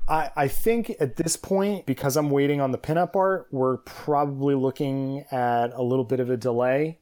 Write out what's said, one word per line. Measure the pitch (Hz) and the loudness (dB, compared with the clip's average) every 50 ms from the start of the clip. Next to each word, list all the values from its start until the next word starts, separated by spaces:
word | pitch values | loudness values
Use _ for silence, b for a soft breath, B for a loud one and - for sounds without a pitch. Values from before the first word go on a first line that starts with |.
| - - | 2 2
I, | 160 156 156 - - | 2 2 0 -2 0
I | - 143 139 | 0 0 2
think | 131 - - 226 226 233 220 - 226 - | 2 2 2 2 2 2 0 -4 -2 -2
at | 156 131 220 | -2 -2 -2
this | - 165 165 - - | -2 -2 -2 -2 -4
point, | - - 190 196 196 202 208 190 - | -2 0 0 2 2 0 -2 -4 -2
because | - 135 - - 139 127 151 | -4 -4 -2 0 0 0 0
I'm | 151 147 | 0 2
waiting | 139 143 139 143 147 143 | 2 2 2 2 2 2
on | 139 131 | 0 0
the | 127 123 | -2 -4
pinup | - - 156 165 180 175 - | -2 -2 0 0 0 0 2
art, | 196 190 190 190 180 - - - | 0 2 2 2 -2 -4 -6 -2
we're | 135 131 127 131 120 | 0 0 0 0 -2
probably | - - - - - - 147 143 147 143 139 135 135 143 139 | -6 -12 -18 -12 -4 0 0 0 0 0 -2 -2 0 0 2
looking | 135 131 135 131 - 151 139 135 135 135 135 135 139 147 - | 2 2 0 -2 -2 -4 -2 -2 -2 -4 -4 -6 -8 -8 -6
at | - 127 123 120 120 120 120 120 123 | -4 -2 0 2 2 2 0 0 -2
a | 123 | -2
little | 127 120 127 131 131 | -2 0 2 0 0
bit | 110 143 127 | 0 0 -2
of | 127 120 | 0 0
a | 127 | -2
delay. | 123 113 127 120 120 123 127 131 139 151 160 160 - | -2 0 -2 0 2 2 2 2 2 0 -2 -4 -10